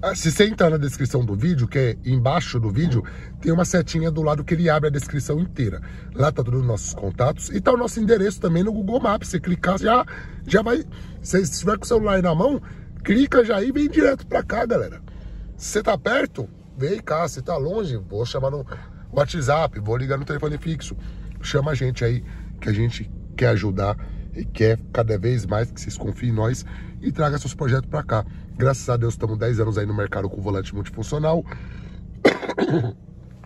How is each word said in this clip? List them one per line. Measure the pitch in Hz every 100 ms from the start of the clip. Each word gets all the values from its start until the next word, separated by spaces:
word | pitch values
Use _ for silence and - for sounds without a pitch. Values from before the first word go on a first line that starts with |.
ah, | 185 196
se | 170
você | 143 208
entrar | 220 175
na | 156
descrição | 143 - 131 127
do | 117 101
vídeo, | 160 160 117
que | 139
é | 127 95
embaixo | 104 131 120 165 - 123
do | 110
vídeo, | 101 170 120 - - - -
tem | 160
uma | 165
setinha | 175 180 - 165 165
do | 156
lado | 156 147
que | 135 156
ele | 170
abre | 151 151
a |
descrição | 143 - 147 127 151
inteira. | 180 - 113 82 - - - -
Lá | 143
tá | 151
todos | 127 123
os | 123
nossos | 107 - -
contatos | 98 85 123 123 -
e | 202
tá | 185
o | 247
nosso | 240 -
endereço | 214 226 196 185
também | 185 165
no | 196
Google | 214 190 240
Maps. | 240 214 -
Você | 180
clicar, | - 180 - 190
já, | 196 240 - - - - -
já | 190
vai, | 220 254 - - - -
se | - 180
estiver | 180 - 170 214
com |
o | -
celular | 233 214 196
aí |
na | 180
mão, | 160 240 285 - - - -
clica | - 208 277 - 226
já | 208
e | 233
vem | 269 294
direto | 311 294 269 -
pra | -
cá, | - 214 247
galera. | 214 - - - - - - - -
Se | -
você | 208
tá | 214 202
perto, | 190 254 277 - 113 - - -
vem | 139 214
cá. | - 156 165
Se | 135
tá | 127 170
longe, | 139 208 196 117
vou | 92 98 120
chamar | 139 135
no | 143 131 - - - -
WhatsApp, | - 143 175 127 147 156 -
vou | 104 120
ligar | 131 135
no | 139
telefone | 147 151 147
fixo. | 165 156 - - - - - -
Chama | - 139 139
a | 139
gente | 127 120
aí, | 120 123 - - - -
que | -
a |
gente | 104 117 - 107 - - -
quer | 123
ajudar | 101 101 95 98 104 - - -
e | - -
quer | - 110 113 -
cada | - 110 107
vez | 110 123 90
mais | 104 120
que | -
vocês | - -
confiem | 90 101 120
em | 110
nós | 113 131 - - - -
e | -
traga | 143 151 143
seus | 131
projetos | - 139 131 127
pra | 151
cá. | 143 110 - - - -
Graças | 127 135 -
a | 120
Deus, | 117 -
tamo | 113 107
dez | 117 113
anos | 110 104
aí | 104
no |
mercado | 101 101 104 95
com | -
volante | 98 98 92
multifuncional. | 101 101 - 110 147 156 165 - - - - - - - -
<coughs> | - - - - - 170 117 - - - - -